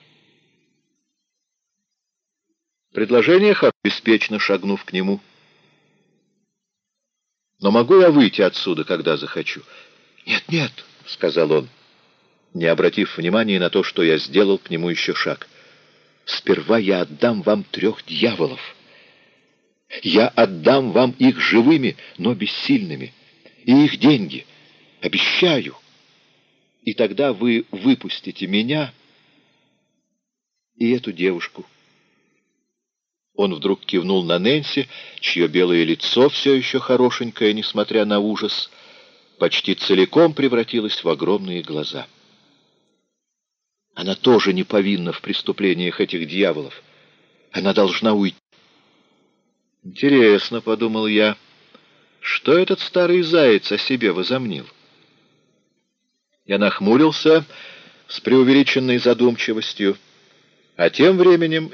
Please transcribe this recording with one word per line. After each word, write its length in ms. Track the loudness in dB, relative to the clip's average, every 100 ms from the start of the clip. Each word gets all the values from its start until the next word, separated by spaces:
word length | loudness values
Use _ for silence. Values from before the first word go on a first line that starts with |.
| _ _ _ _ _ _ _ _ _ _ _ _ _ _ _ _ _ _ _ _ _ _ _ _ _ _ _ _ _
Предложение 640 | -6 2 2 4 4 4
хор-, 180 | 4 2 0
беспечно 560 | -4 -2 0 0 0 -4
шагнув 440 | -2 -2 -2 -6
к 100 | -6
нему. 260 | -4 -4 -4 -8 _ _ _ _ _ _ _ _ _ _ _ _ _ _ _ _ _ _ _ _ _ _ _
Но 120 | 0
могу 280 | 2 6 6
я 100 | 8
выйти 320 | 6 4 4
отсюда, 420 | 0 0 -4 -4
когда 340 | -4 -2 -2 -2
захочу? 440 | -4 -8 -8 -10 -16 -20 -20 _ _ _ -6
«Нет, 180 | -6 -4
нет», — 220 | -4 -4 -8 -20 _ -20
сказал 460 | -6 -2 0 2
он, 180 | 0 -2 _ _ _ _ _ _ _ _
не 120 | -4 -2
обратив 520 | 2 0 0 -4 -4
внимания 420 | -2 -2 0 0
на 100 | 0
то, 140 | 0
что 200 | -2 0
я 140 | 0 0
сделал 400 | 0 0 2 0
к 120 | -4
нему 200 | -6 -4
еще 240 | -4 -6
шаг. 340 | -6 -6 -8 -12 _ _ _ _ _ _ _ -14
«Сперва 540 | -8 -2 -2 0 0
я 220 | 0 -2
отдам 400 | -4 -2 -2 0
вам 200 | -2 -2
трех 400 | -4 -4 -4 -4 -10
дьяволов». 720 | -4 -2 -2 -4 -6 -16 -20 _ _ _ _ _ _ _ _ _ _ _ -10
Я 240 | 0 2 2
отдам 600 | 2 0 2 2 2 2
вам 200 | 2 0 2
их 200 | 0 2
живыми, 580 | 2 4 4 4 0 -6 -14 -6
но 160 | -4
бессильными. 800 | -4 -6 -6 -2 -2 -2 -10 -14 -18 _ _ _ _ 2
И 200 | 4 4
их 120 | 4
деньги. 480 | 2 2 -2 -10 -18 _ _ _ _ _
Обещаю. 720 | -6 -4 -2 0 2 0 -4 -14 _ _ _ _ _ _ _ _ _ _
И 100 | -10
тогда 400 | -2 -2 0 -2
вы 320 | -2 0 -2 -4
выпустите 760 | -4 0 0 -2 -12 -12 -12 -4
меня 460 | -2 -2 -4 -6 -10 _ _ _ _ _ _ _ _ _ _ _ _ _ _ _ _ _ _
и 140 | -2
эту 200 | -2 -4
девушку. 540 | -4 -2 -2 -8 -16 -20 _ _ _ _ _ _ _ _ _ _ _ _ _ _ _ _ -4
Он 180 | -2 -2
вдруг 300 | -2 -4 -2
кивнул 380 | -4 0 -2
на 160 | 0 0
Нэнси, 480 | 2 0 -2 -6 -6 -12 -20 -10
чье 280 | -6 -2 0
белое 360 | 2 2 2
лицо, 460 | 0 -2 -2 2 2
все 240 | 2 0
еще 260 | 0 0 -4
хорошенькое, 720 | 0 0 2 -2 -8 -2 -2
несмотря 520 | 0 -4 -4 -2 0 0
на 140 | 0
ужас, 500 | -2 -4 -6 -6 -10 -16 -20 -20 _ _ _ _
почти 380 | -2 -2 -4 -4
целиком 580 | 0 2 2 4 2
превратилось 720 | 2 0 0 -2 -4 -4 -4
в 60 | -4
огромные 520 | -2 -2 -2 -4 -10
глаза. 460 | -8 -8 -8 -12 -16 _ _ _ _ _ _ _ _ _ _ _ _ _ _ _ _ _ _
«Она 220 | -12 -8 -2
тоже 380 | 2 4 2
не 100 | -2
повинна 480 | -2 0 0 -2 -6
в 100 | -10
преступлениях 800 | -8 -8 -6 -2 -2 0 -4 -4
этих 260 | -4 -4 -8
дьяволов. 540 | -2 -2 -2 -8 -16 _ _ _ _ _ _ _
Она 220 | -6 -2
должна 400 | 2 0 0 -2
уйти». 240 | 0 -2 -6 _ _ _ _ _ _ _ _ _ _ _ _ _ _
«Интересно», — 800 | -20 -4 2 6 6 4 2 -6 -4
подумал 380 | -2 -2 -2 0
я, — 300 | 2 2 -2 _ _ _ _ _ _ _ _
«что 380 | -8 -4 2 2
этот 220 | 2 -2
старый 420 | -4 -2 2 0
заяц 500 | 2 4 4 4 0
о 60 | -6
себе 340 | -2 -2 0
возомнил?» 560 | -2 -4 -4 -4 -8 -12 _ _ _ _ _ _ _ _ _ _ _ _ _ _ _ _ _ -6
Я 120 | -2
нахмурился 880 | 0 0 2 4 4 2 2 2 0 -12 -20 -20 -20 _ -18
с 120 | -10
преувеличенной 800 | 2 4 6 4 4 0 0 0
задумчивостью, 1000 | 2 2 2 0 -4 -4 -6 -2 -2 -2 _ _ _ _ _ _ _ -2
а 80 | 0
тем 280 | 4 4 6
временем 520 | 6 6 2 -2 -6